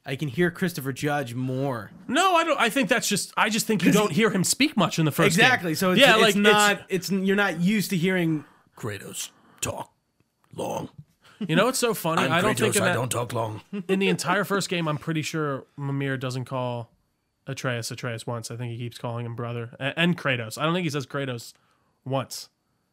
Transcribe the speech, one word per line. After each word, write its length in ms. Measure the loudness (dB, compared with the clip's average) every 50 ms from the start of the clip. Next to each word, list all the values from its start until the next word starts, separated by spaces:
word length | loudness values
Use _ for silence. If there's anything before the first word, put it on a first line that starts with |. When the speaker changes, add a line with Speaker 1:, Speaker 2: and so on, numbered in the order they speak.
| -12
Speaker 1:
I 100 | -10 -8
can 120 | -6 -6 -4
hear 220 | 0 0 0 0
Christopher 400 | 0 -2 -4 -4 -4 -4 -6 -6
Judge 420 | -6 -4 -2 -2 -2 -2 -4 -4 -6
more. 560 | -4 -4 -4 -2 -2 -2 -2 -4 -6 -8 -12 -16 -14 -8 -2
Speaker 2:
No, 280 | 0 2 4 4 4
I 80 | 4 2
don't. 160 | 2 2 2
I 100 | 2 2
think 200 | 2 2 2 2
that's 180 | 2 0 0 0
just, 240 | -2 -2 -2 -2 0 0
I 120 | 2 2
just 180 | 2 0 0 0
think 160 | 0 2 4
you 80 | 4
Speaker 1:
'Cause 40 | 6 6
Speaker 2:
don't 80 | 4 2
Speaker 1:
he 40 | 2
Speaker 2:
hear 160 | 2 2 2
him 120 | 2 2 0
speak 320 | 0 2 2 2 2 2
much 220 | 2 0 2 2 2
in 60 | 0
the 60 | 2
first 260 | 2 2 2 4 4 4
game. 80 | 4
Speaker 1:
Exactly. 300 | 4 4 2 0 -2 -2
So 160 | 0 2 4
it's, 100 | 6 6
Speaker 2:
Yeah, 120 | 8 8 8
Speaker 1:
it's 80 | 8
Speaker 2:
like, 80 | 6 4
it's 80 | 4 6
Speaker 1:
not, 440 | 6 6 6 8 6 6 4 2 -2 -4
it's, 220 | -4 -4 -2 -2
you're 240 | -2 0 2 2 2
not 260 | 2 2 0 0 0
used 300 | 2 2 2 2 0 0
to 60 | 0 0
hearing 480 | 2 2 2 2 2 2 0 -2 -4 -8 _ _ _ _ _
Kratos 540 | -10 -8 -8 -8 -8 -10 -12 -10 -10 -12 -12 -14 _ _ _ _ -8
talk 300 | -8 -6 -6 -8 -10 -14 _ _ _ _ _ _ _ _ _ _ _ _ -10
long. 340 | -8 -6 -4 -4 -6 -8 -10 -12 -18 -20 _ _ _ _ -20 -12 -8
Speaker 2:
You 160 | -4 0 2
know 100 | 4 4
what's 140 | 4 2 0
so 140 | 0 0 0
funny? 300 | -2 -2 -2 0 0 2
Speaker 1:
I'm 80 | 2
Speaker 2:
I 100 | 2 2
don't 140 | 2 2 2
Speaker 1:
Kratos, 40 | 2
Speaker 2:
think 160 | 0 0 2 2
in 40 | 2
Speaker 1:
I 20 | 2
Speaker 2:
that, 60 | 0
Speaker 1:
don't 140 | 0 -2 -2
talk 240 | -4 -4 -4 -4 -4
long. 280 | -4 -4 -4 -6 -10 -12 _ -10
<laughs> 120 | -8 -4 -2
Speaker 2:
in 120 | 0 0
the 100 | 2 2
entire 340 | 0 0 0 0 0 0 0
first 260 | 0 -2 -2 -2 -2
game, 180 | -4 -2 -2 -2
I'm 100 | -4 -4
pretty 240 | -4 -4 -4 -4
sure 440 | -4 -4 -4 -4 -4 -4 -4 -6 -8 -12 _ -8
Mimir 400 | -6 -4 -4 -2 -2 -2 -4 -4
doesn't 280 | -4 -6 -6 -6 -8
call 460 | -6 -6 -4 -4 -4 -6 -8 -10 -12 _ _ _ _ _ _ _ _ _ _ _
Atreus 460 | -12 -10 -6 -4 -4 -4 -4 -6 -8
Atreus 340 | -8 -8 -8 -8 -8 -8 -8
once. 240 | -8 -8 -8 -8 -10
I 60 | -10
think 160 | -10 -8 -8
he 60 | -8 -8
keeps 180 | -10 -10 -10 -10
calling 280 | -8 -8 -6 -6 -8
him 100 | -8 -8
brother 360 | -8 -8 -8 -8 -8 -10 -10 -10 -8
a-, 180 | -6 -4 -2 0
and 180 | 2 2 2 0
Kratos. 400 | 0 -2 -2 -2 -4 -6 -6 -2
I 60 | -2
don't 100 | 0 0
think 120 | 0 -2
he 40 | -2
says 160 | -4 -4 -6
Kratos 480 | -6 -6 -6 -4 -4 -6 -8 -10 -14 -20 _ _ _ _ _ _ _ _ _ _
once 440 | -4 -4 -4 -4 -4 -10 -14 -16 -18 _ _ _ _ _ _ _ _